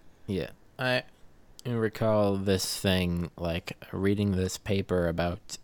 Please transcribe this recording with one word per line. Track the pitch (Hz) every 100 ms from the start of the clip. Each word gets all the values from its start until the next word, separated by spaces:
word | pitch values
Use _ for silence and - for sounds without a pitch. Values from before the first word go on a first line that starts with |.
| - - -
Yeah, | 95 64 - - -
I | 127 127 - - - - - - 127
recall | 117 110 - 110 107 101 98
this | 98 95 - -
thing, | 101 92 90 87 85 -
like, | 85 82 - - -
reading | 131 - 208 202
this | 92 92 -
paper | - 98 - 90 85
about | 85 87 90 - -